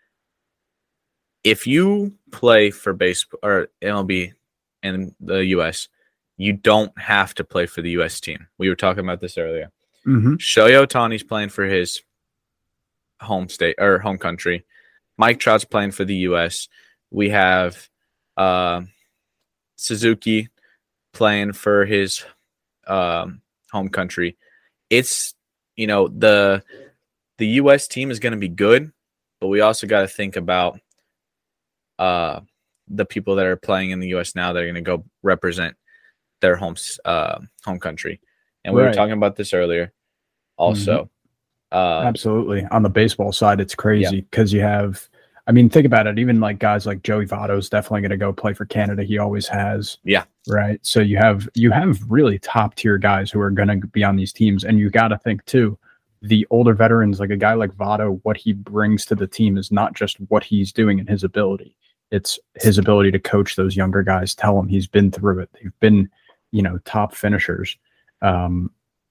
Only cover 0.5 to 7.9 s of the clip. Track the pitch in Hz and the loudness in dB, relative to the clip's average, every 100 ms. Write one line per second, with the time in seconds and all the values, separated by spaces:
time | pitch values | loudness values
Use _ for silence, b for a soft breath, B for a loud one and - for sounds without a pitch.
0.5 | _ _ _ _ _ _ _ _ _ 110 | _ _ _ _ _ _ _ _ _ 0
1.5 | 107 - 143 190 208 202 - _ - 120 | 0 2 2 2 0 -4 -10 _ -2 4
2.5 | 113 104 - - 92 92 90 - - 104 | 6 6 2 -6 -2 0 -2 -6 -6 -2
3.5 | 98 85 _ 98 104 95 92 90 _ _ | 0 -2 _ -6 -4 -4 -4 -6 _ _
4.5 | _ _ _ 98 92 92 - - 95 95 | _ _ _ -10 -8 -10 -12 -6 -2 0
5.5 | 92 82 82 - _ _ _ _ - 98 | 0 -2 -4 -12 _ _ _ _ -6 -4
6.5 | 101 110 107 104 - - 104 95 - - | 0 2 2 2 -6 -2 0 0 -4 -6
7.5 | 92 87 - 85 | -4 -4 -6 -6